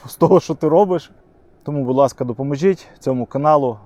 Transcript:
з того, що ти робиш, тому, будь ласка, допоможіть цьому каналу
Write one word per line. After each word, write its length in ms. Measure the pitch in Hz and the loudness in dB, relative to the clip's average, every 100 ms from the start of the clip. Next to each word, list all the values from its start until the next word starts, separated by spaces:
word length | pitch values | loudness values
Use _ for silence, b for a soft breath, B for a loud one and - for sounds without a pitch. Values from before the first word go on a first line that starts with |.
| - | -8
з 100 | - | -2
того, 240 | 170 180 | 2 2
що 140 | - | 0
ти 140 | 147 156 | -4 0
робиш, 440 | 165 196 170 - _ _ _ _ _ | 2 2 -2 -6 _ _ _ _ _
тому, 220 | - 147 | -10 -6
будь 120 | 127 131 | -2 2
ласка, 280 | 135 - | 0 0
допоможіть 640 | 123 117 139 139 190 180 - _ | -8 -6 -6 -2 -2 -2 -10 _
цьому 280 | 135 127 113 | -6 -4 -4
каналу 500 | 139 151 151 127 104 | -2 2 2 0 -6